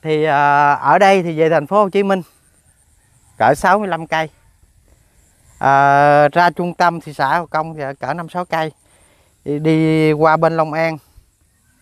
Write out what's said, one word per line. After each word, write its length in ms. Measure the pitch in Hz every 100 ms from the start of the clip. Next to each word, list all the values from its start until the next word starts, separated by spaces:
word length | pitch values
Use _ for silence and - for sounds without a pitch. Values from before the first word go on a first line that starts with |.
Thì, 220 | 160 156
à, 500 | 156 143 143 143 147
ở 260 | 143 131 175
đây 240 | 196 196
thì 160 | 170 156
về 100 | 160
thành 180 | 160 143
phố 160 | 202
Hồ 60 | 202
Chí 140 | 196
Minh 180 | 196 190 170 _ _ _ _ _ _ _ _ _ _ _
cỡ 160 | 110 143
sáu 240 | 196 196
mươi 80 | 208
lăm 200 | 165 165
cây. 220 | 160 160 _ _ _ _ _ _ _ _ _ _ _ _ _
À, 680 | 131 139 139 139 143 147 147
ra 200 | 165 175
trung 240 | 156 175
tâm 280 | 170 175 170
thị 120 | 156
xã 260 | 143 139 160
Gò 60 | 165
Công 300 | 156 160 160
thì 80 | 135 139
cỡ 140 | 127
năm 160 | 160 165
sáu 160 | 180 180
cây. 260 | 160 160 - _ _ _ _ _ _ -
Đi, 140 | 147
đi 520 | 156 156 160 156 156
qua 260 | 151 156 160
bên 200 | 160 165
Long 160 | 156
An 240 | 151 165 156 _ - _ _ _ _ _ _